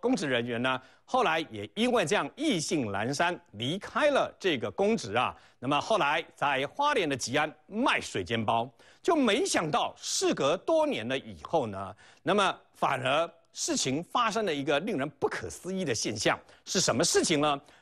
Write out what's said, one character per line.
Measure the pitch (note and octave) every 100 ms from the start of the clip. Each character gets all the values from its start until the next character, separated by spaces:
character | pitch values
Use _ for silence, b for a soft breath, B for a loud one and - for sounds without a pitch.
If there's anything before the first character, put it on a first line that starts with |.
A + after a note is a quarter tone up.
公 | A#3+ B3+
职 | D3+
人 | B2 A#2+
员 | A#2
呢， | B2+ B2+ B B -
后 | B3+
来 | G3+ D#3+ D#3+
也 | G#2+ G#2
因 | - B3
为 | A#3 E3
这 | F#3+
样 | C#3+ -
意 | D#4 F#3+
兴 | D3+ E3 A2+
阑 | G2 A2+
珊， | C#3 E3+ F3 -
离 | G#2 A#2+ F#3
开 | - A3+ D4
了 | C4 C3+ -
这 | F#3+ C#3+
个 | A2
公 | - G3+ A3
职 | G#2 G#2+
啊。 | A2+ E2+ B B
那 | B2
么 | C#3+
后 | - G#3+
来 | C#3+ D#3+ E3 -
在 | C#3+ C3+ C#3
花 | - D4
莲 | C#4 E3
的 | C3+
吉 | - C#3
安 | D#3 - -
卖 | G3+ C#4+ F#3
水 | - A2
煎 | F#2 A#2 A2
包， | A2+ B2 - B B
就 | - E4
没 | B3 G#3+ F#4
想 | C#4+ D#3+
到 | A#3+ - -
事 | - - F#4
隔 | A#3+ C#3 F3+
多 | - E4 D4+
年 | G3+ A2+
了 | C3+
以 | A2 F#2
后 | - E3+ A#2
呢， | F#2+ F#2+ F#2+ B B
那 | -
么 | G3+ F#3+ - _
反 | - D#3 C3+
而 | B2+ C#3+ E3+ - _
事 | - - C#4+
情 | - C3+
发 | - D4 A3+
生 | G3+ G#3
了 |
一 | D3
个 | C#3 C#3+
令 | F#3+ E3+
人 | C#3+
不 | - G#4+
可 | - F2
思 | - -
议 | F#3+ F3
的 | A2+
现 | - A2
象， | D#3+ C#3 - B -
是 | G3
什 | -
么 | A#2
事 | E3+ G4+
情 | D4+ D#3
呢？ | D3+ C#3+ B B